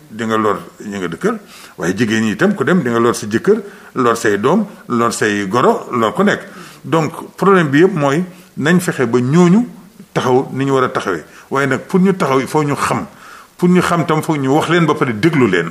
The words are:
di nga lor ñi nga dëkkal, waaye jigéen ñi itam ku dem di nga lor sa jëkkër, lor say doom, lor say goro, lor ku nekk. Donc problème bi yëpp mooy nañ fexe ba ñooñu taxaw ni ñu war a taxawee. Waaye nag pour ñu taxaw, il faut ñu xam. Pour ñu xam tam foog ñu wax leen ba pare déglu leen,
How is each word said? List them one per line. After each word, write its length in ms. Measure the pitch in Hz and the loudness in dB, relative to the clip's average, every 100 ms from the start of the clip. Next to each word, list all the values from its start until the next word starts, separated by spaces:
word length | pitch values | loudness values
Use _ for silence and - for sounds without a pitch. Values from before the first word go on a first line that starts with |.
| - | -16
di 160 | 110 113 | -8 -4
nga 120 | 110 | 0
lor 220 | 107 90 85 - 208 | 0 -2 -8 -16 -10
ñi 120 | 202 | -8
nga 80 | 180 | -8
dëkkal, 320 | - 196 226 - - - - | -4 -4 -4 -10 -20 -20 -8
waaye 180 | 123 101 | -6 -2
jigéen 280 | 113 110 | -2 0
ñi 80 | 110 | -2
itam 200 | 98 190 202 | 0 0 0
ku 80 | |
dem 180 | 127 180 | 0 0
di 60 | 120 | 0
nga 100 | 117 | 0
lor 160 | 117 110 | 0 0
sa 100 | 107 | -2
jëkkër, 340 | 110 - 220 - - - 135 | -2 0 0 -2 -18 -10 -2
lor 220 | 123 113 | 0 0
say 200 | 113 101 | 0 0
doom, 280 | 120 208 208 - - | 2 2 -2 -8 -6
lor 240 | 120 117 | -2 0
say 340 | - 107 101 98 | 0 -2 -2 -2
goro, 400 | 120 170 226 - | 0 2 0 -2
lor 220 | 123 110 | -2 0
ku 100 | - | 0
nekk. 180 | 202 135 - - - - | 0 0 -6 -20 -20 -16
Donc 480 | 131 160 151 - - - | -2 -2 -2 -6 -12 -2
problème 320 | 185 190 156 | 2 4 4
bi 100 | 139 | 4
yëpp 140 | 190 | 4
mooy 300 | 180 139 147 180 - - - | 2 0 0 -4 -10 -16 -4
nañ 220 | 143 180 | 2 2
fexe 260 | 175 156 117 | 0 -2 0
ba 120 | 123 | 0
ñooñu 460 | 123 165 175 208 247 - - - - | 2 4 6 4 2 -8 -20 -20 -8
taxaw 360 | - 120 127 - | -4 2 0 0
ni 140 | 131 139 | -4 0
ñu 60 | |
war 100 | 135 | 2
a 60 | 127 | 0
taxawee. 340 | 120 104 85 - - - | -2 -4 -6 -8 -20 -6
Waaye 180 | 135 139 | -2 -2
nag 120 | 131 - | -2 -2
pour 120 | 190 | 0
ñu 120 | 190 | 2
taxaw, 260 | 190 143 135 | 0 0 0
il 60 | 120 | 0
faut 160 | 151 | -2
ñu 120 | 143 139 | -2 -2
xam. 300 | - - - - - - - - | -2 -4 -6 -16 -20 -20 -20 -2
Pour 120 | 180 | 2
ñu 120 | 180 | 2
xam 240 | 175 170 165 | 2 -2 0
tam 160 | 156 | -2
foog 160 | - 151 | -2 -2
ñu 120 | 135 | 0
wax 160 | 151 160 | 0 2
leen 160 | 175 156 | 0 2
ba 80 | |
pare 200 | - 139 | 0 -2
déglu 340 | 104 165 151 117 | 0 0 2 2
leen, 220 | 90 85 | 2 -2